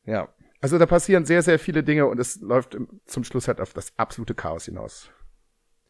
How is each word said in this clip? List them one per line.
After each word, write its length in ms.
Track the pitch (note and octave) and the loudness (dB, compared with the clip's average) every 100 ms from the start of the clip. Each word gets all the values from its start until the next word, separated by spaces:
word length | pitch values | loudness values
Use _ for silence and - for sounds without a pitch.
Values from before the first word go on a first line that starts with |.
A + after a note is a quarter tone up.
Ja. 240 | - G#2+ E2 _ _ _ | -6 -6 -6 _ _ _
Also 160 | C3+ E3 | 0 4
da 80 | E3 | 6
passieren 400 | F3 - F#3+ D3+ | 4 4 2 4
sehr, 160 | F3 | 4
sehr 160 | E3+ D#3+ | 4 2
viele 260 | - D#3 | 2 0
Dinge 220 | D3+ D3+ C#3+ | 2 2 2
und 120 | A#2+ | 0
es 220 | B2 - | -4 -6
läuft 340 | G#3 C3 - | 0 0 0
im, 140 | - - G3 | -8 -12 -14
zum 180 | - - | -10 -10
Schluss 220 | A#2 B2+ - | -6 -4 -4
halt 140 | - | -4
auf 140 | - | -8
das 180 | - - - | -10 -10 -6
absolute 360 | A2+ - A2+ | -6 -6 -10
Chaos 300 | - D#2+ E2 | -8 -8 -8
hinaus. 460 | - - G#1+ - - _ - _ _ _ _ _ | -10 -12 -14 -16 -20 _ -20 _ _ _ _ _